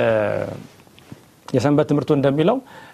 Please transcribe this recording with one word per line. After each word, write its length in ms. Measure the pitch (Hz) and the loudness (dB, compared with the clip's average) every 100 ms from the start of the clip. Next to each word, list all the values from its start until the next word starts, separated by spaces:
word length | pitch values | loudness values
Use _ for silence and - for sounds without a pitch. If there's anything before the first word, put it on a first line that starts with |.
| 117 110 104 104 104 - - - - - - - - _ - | 2 2 0 -2 -6 -10 -16 -20 -20 -20 -20 -20 -20 _ -4
የሰንበት 380 | 131 135 147 147 | 0 2 2 2
ትምህርቱ 240 | 147 131 | 0 0
እንደሚለው፣ 440 | 143 139 143 170 262 - - - | 0 2 2 0 0 -6 -20 -20